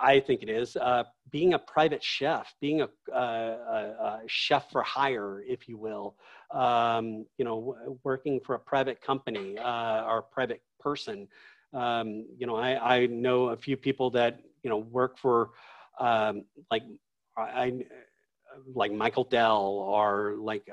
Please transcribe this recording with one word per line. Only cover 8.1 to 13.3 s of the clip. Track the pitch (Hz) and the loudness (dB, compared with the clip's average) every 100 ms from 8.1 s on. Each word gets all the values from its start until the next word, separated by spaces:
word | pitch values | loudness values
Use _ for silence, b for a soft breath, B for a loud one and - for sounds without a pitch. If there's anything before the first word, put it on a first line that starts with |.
| 131 147 135 | -4 -2 -4
for | - | -2
a | 120 | -6
private | - 139 131 120 | -2 -2 -2 -4
company, | - 135 131 107 98 101 | -4 -4 -2 -8 -8 -6
uh, | 120 120 113 110 | -4 -2 0 -2
or | 113 113 | 0 -2
a | |
private | - - 123 113 _ _ | -2 -4 -4 -4 _ _
person. | 147 143 - 202 98 b b b b | -6 -4 -6 -10 -12 b b b b
Um, | 131 123 117 110 107 113 123 | -4 -2 -2 -2 -8 -10 -8
you | 123 | -4
know, | 143 | -2
I, | 127 131 117 127 | 0 0 4 4
I | 123 | 4
know | 120 123 | 2 2